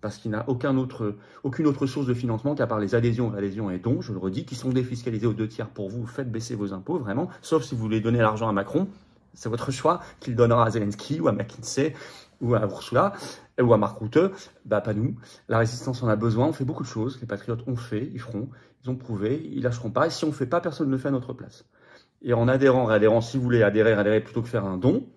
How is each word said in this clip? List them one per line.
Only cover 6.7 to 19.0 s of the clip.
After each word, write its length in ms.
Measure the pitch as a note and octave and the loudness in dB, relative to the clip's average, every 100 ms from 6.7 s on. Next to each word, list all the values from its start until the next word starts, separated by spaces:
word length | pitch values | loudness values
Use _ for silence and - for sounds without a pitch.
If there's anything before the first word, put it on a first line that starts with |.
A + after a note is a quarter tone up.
impôts, 260 | F#2+ G2 F3 | -6 -6 -4
vraiment, 300 | A2+ A#2 F3+ - | -2 -4 -4 -8
sauf 220 | - D#3+ | 0 0
si 140 | - A#2+ | 0 -4
vous 60 | |
voulez 180 | A2 A2 | -2 0
donner 180 | A2 A#2+ | 2 4
l'argent 300 | A2 G#2+ A2+ | 2 2 0
à 40 | |
Macron, 360 | G2+ G2 D3+ G3 - _ _ _ | -2 0 -2 -2 -6 _ _ _
c'est 160 | - A#2+ | -12 -6
votre 220 | A#2 - | -4 -4
choix, 300 | C3+ D#3 F3 - - | 0 0 0 -4 -12
qu'il 160 | - | -6
donnera 320 | A#2 A#2 A#2 A2+ | 4 6 6 4
à 40 | |
Zelensky 500 | A2 G#2 G#2 - D#3+ | 2 -2 -4 -6 0
ou 80 | E3 | 2
à 40 | |
McKinsey 640 | G2+ A#2+ - A#2 - D3+ - - - - _ | 0 -4 -8 -6 -2 -2 -4 -16 -20 -20 _
ou 160 | A#2+ A2+ | 0 2
à 80 | |
Ursula 480 | G2+ - - B2 G3 - - - - - | 0 -4 -2 2 2 -2 -14 -16 -12 2
ou 120 | B2 | 6
à 40 | A2 | 6
Mark 240 | G2+ - | 4 -4
Rutte, 180 | A2 D3+ F#3+ F#3+ - _ | 2 4 4 0 -18 _
bah 160 | - G#2+ | -2 -2
pas 120 | A2+ | 0
nous. 220 | G#2 B2 - - - - | -2 -2 -4 -14 -20 -2
La 100 | A2+ | 0
résistance 440 | A2+ - - B2 | 0 -2 -6 -2
en 60 | A#2+ | 0
a 80 | G#2+ | 2
besoin, 320 | A#2 A2 C#3+ | 2 2 2
on 40 | |
fait 120 | D#3 | 0
beaucoup 180 | C3 D#3+ | -4 -4
de 60 | C#3+ | -6
choses, 320 | A2+ A#2 C#3 | -4 -4 -6
les 80 | A#2 | -8
patriotes 340 | G2+ - A#2 B2+ | -8 -6 -6 -4
ont 80 | B2 | -8
fait, 340 | - G#2+ C#3 | -4 -6 -4
ils 80 | A#2+ | -8
feront, 280 | - G2+ C3 - _ _ | -8 -8 -8 -12 _ _
ils 80 | - | -8
ont 60 | |
prouvé, 520 | B2+ | -8